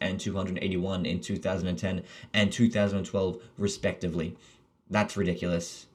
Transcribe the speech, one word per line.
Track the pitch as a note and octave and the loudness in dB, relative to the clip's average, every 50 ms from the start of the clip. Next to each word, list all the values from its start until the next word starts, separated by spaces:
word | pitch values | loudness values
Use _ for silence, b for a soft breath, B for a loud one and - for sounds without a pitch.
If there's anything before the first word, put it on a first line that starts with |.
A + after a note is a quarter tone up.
and | - F#2 F#2+ F2+ | -2 -2 -2 -2
two | - G2+ F2+ | -2 -2 -2
hundred | F#2+ F#2 F2+ F#2 - | -2 -2 -2 -2 -2
eighty-one | - F#2+ F#2 F2+ F2+ F#2+ F#2+ F2+ E2 | -2 0 0 0 0 0 0 0 0
in | - F2 F2 | 0 -2 -2
two | - - G2 | -2 -2 -4
thousand | - - F#2+ F#2 F2+ F2+ | -2 0 0 0 0 0
and | F2+ F2 | 0 -2
ten | - - F#2 F#2 F2 B B B B B B - | 0 0 -2 -2 -2 B B B B B B 4
and | G#2+ G#2 G2 | 4 4 4
two | - - A#2 A2+ | 6 4 4 4
thousand | - G#2 G2+ G2+ G2 | 6 4 2 4 2
and | F#2+ F#2 | 0 -2
twelve, | - - G2 F#2+ F2+ F2 B B B B | 0 0 0 2 2 0 B B B B
respectively. | - G2+ G2 - - - F#2+ F2 - F#2 E2+ D#2+ E2+ D#2 F2 - b b b b b b b _ _ _ - | -2 -2 -2 -2 0 -2 -2 -2 0 -4 -2 -2 -2 -2 -4 -6 b b b b b b b _ _ _ -2
That's | G2+ G#2+ G#2 - - | 0 0 2 2 0
ridiculous. | G3+ G3 F3 E3+ - - F2 - E3+ - - - - - - - | 0 0 0 0 0 0 0 0 0 -2 -4 -12 -14 -18 -20 -20